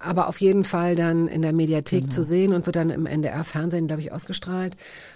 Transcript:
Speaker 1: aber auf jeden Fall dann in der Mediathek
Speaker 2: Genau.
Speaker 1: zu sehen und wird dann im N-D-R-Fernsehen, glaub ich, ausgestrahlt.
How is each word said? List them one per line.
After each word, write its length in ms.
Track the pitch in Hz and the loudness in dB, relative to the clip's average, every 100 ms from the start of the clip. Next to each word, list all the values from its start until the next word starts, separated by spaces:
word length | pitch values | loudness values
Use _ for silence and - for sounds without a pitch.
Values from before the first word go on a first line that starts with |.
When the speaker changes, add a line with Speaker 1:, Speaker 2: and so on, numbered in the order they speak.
Speaker 1:
aber 260 | - 170 - | -2 0 0
auf 140 | - | 2
jeden 240 | 196 196 196 | 4 4 2
Fall 320 | 175 175 175 | 2 2 2
dann 320 | 170 165 165 | 2 2 2
in 120 | 156 | 0
der 120 | 160 | 2
Mediathek 480 | 160 160 156 147 185 | 2 2 0 0 0
Speaker 2:
Genau. 120 | 135 | 0
Speaker 1:
zu 100 | 127 151 | -2 0
sehen 260 | 175 196 | 2 4
und 120 | 180 180 | 2 0
wird 100 | 175 | 0
dann 140 | 165 | 0
im 160 | - 160 | 0 -2
N-D-R-Fernsehen, 800 | 151 151 143 165 151 170 170 160 | -2 -2 -2 -4 -4 -2 -2 -2
glaub 120 | 151 | -4
ich, 120 | 151 | -6
ausgestrahlt. 640 | 170 - 185 - 185 185 185 - - - | -8 -8 -8 -6 -6 -6 -8 -16 -20 -20